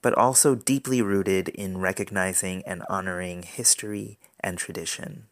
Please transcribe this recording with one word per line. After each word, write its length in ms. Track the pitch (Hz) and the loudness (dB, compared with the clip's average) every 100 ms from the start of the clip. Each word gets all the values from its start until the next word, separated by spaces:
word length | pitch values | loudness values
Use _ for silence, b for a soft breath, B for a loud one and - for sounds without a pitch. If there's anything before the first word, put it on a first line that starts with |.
but 100 | 123 | 2
also 400 | - 123 131 151 | 4 6 6 4
deeply 480 | 123 - 135 131 127 | 4 2 0 2 2
rooted 480 | 101 98 92 95 85 | 4 2 4 2 0
in 300 | - 98 92 | -6 -6 0
recognizing 800 | 92 92 101 101 92 90 95 92 - | 0 0 -2 0 0 0 -2 -6 -8
and 160 | 90 - | -10 -4
honoring 500 | 98 92 90 90 87 | -4 -4 -4 -6 -8
history 760 | 87 - 117 - 107 104 104 104 b b | -12 -2 0 2 -2 -6 -8 -14 b b
and 200 | 98 90 | -4 -4
tradition. 680 | - - 82 - - 98 110 | -8 -6 -8 -8 -10 -12 -18